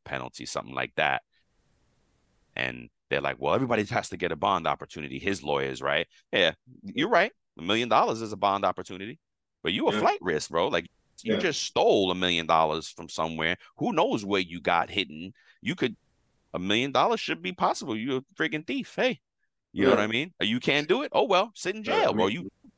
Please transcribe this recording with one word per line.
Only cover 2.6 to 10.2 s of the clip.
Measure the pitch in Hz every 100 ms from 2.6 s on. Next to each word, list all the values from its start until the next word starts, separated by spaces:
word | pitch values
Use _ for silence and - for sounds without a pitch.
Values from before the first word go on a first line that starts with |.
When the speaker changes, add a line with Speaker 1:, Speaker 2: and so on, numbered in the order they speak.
| 64 62 58 _ -
Speaker 1:
they're | 69
like, | 69 64
"Well, | 71
everybody | 104 127 110
has | 98 110 -
to | 90
get | 87
a | 76
bond | 101 92 80
opportunity." | 67 - 85 71 67
His | 98 98
lawyers, | 73 69 67 64
right? | 69 76 85 _ _
Yeah, | 110 82 - - -
you're | 98 - 185
right. | 190 208 - _ -
A |
million | 85 110 120
dollars | 113 220 113
is | 110
a | 101
bond | 101 101
opportunity, | 98 90 87 95 104 151 _ _ _ _
but | 82
you | 101 302
a |
Speaker 2:
Yeah. | 214
Speaker 1:
flight | 370 415